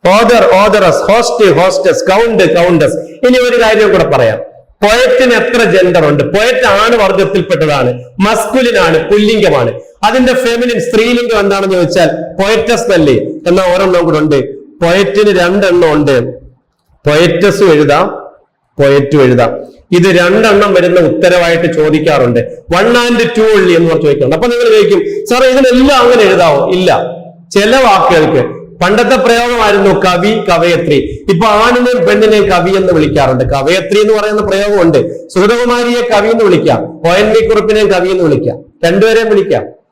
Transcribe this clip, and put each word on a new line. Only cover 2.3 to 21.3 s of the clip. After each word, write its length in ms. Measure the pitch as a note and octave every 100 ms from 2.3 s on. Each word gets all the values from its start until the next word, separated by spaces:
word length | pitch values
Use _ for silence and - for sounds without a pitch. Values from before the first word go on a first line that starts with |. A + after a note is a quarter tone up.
| G#3 F3+ F3
കൗണ്ടസ്. 400 | F3 E3+ C#3+ -
ഇനി 420 | - - B3+ B3+
ഒരു 240 | B3 A#3+
കാര്യം 300 | A3+ G#3+ G#3+
കൂടെ 120 | F3+
പറയാം, 340 | D#3+ C3+ A#2 G2 - - _ _
പോയറ്റിന് 500 | G#3 A#3 B3+ B3+ B3+
എത്ര 360 | A3+ A#3+ A#3+ G#3+
ജെൻഡർ 380 | F#3 F3+ E3+ D3+
ഉണ്ട്? 160 | D3
പോയറ്റ് 440 | C#3 G3 A#3 B3+ A#3+
ആണ് 280 | G3 A3 A#3
വർഗത്തിൽപ്പെട്ടതാണ്, 1080 | G3 F#3+ F#3+ G3+ E3+ F3 D#3 C#3+ B2 B2 - -
മസ്കുലിൻ 580 | G3+ A3 A3 B3+ A#3+ G#3
ആണ്, 320 | E3+ D#3 D#3+
പുല്ലിംഗമാണ്. 680 | G#3 G#3 A3 F3 D3 A#2 - - _
അതിന്റെ 300 | G#3 B3+ B3+
ഫെമിനിൻ, 460 | B3 A#3 A#3 B3 A3
സ്ത്രീലിംഗം 600 | - A3 A3+ A#3+ A#3 A3
എന്താണെന്ന് 360 | G3 G3 F#3+ F#3
ചോദിച്ചാൽ 320 | E3+ F3+ D#3 - - -
പോയറ്റസ് 500 | G3 A3 A3+ A#3 G3
അല്ലേ? 240 | F3+ D3 A#2 - - F3
എന്നാ 160 | F3+ F#3 F3+
ഒരെണ്ണം 300 | F#3+ F3+ E3
കൂടെ 120 | D#3
ഉണ്ട്, 340 | D3+ C#3+ A#2+ -
പോയറ്റിന് 840 | - - E3+ F#3 G3 G3+ G#3 F3+
രണ്ടെണ്ണം 540 | F3 G3+ G3 F3 E3
ഉണ്ട്, 500 | D3+ C#3+ C3 A#2 - - _ _ _ _ _ D3
പോയറ്റസും 680 | D3+ E3+ E3+ G3+ G3 G3
എഴുതാം, 340 | D3+ D3 D3 G3 - - _ _ _ _ -
പോയറ്റും 400 | C#3 C#3 C#3 D3+
എഴുതാം. 260 | B2+ A#2+ A#2 - - - _
ഇത് 260 | F3 F#3 F3
രണ്ടെണ്ണം 540 | F3 G3+ A3 G3+ G#3
വരുന്ന 260 | F#3 F3+ F3+
ഉത്തരവായിട്ട് 760 | D#3 - F3+